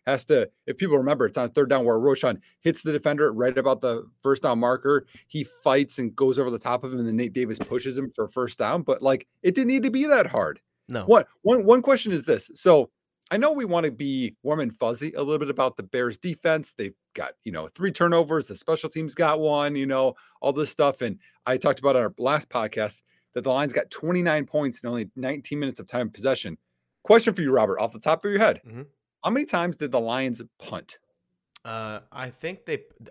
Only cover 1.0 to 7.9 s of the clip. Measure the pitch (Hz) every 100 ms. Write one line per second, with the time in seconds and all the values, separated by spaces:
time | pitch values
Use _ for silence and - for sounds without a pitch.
1 | 131 147 113 131 120 147 131 135 120 113
2 | 139 131 131 98 _ _ 165 156 160 147
3 | 151 147 151 110 123 131 131 123 127 117
4 | - _ 139 135 147 117 123 127 139 143
5 | - - _ 151 - - 147 135 139 -
6 | 117 110 135 127 123 117 127 123 131 127
7 | 117 113 120 123 113 110 - 123 131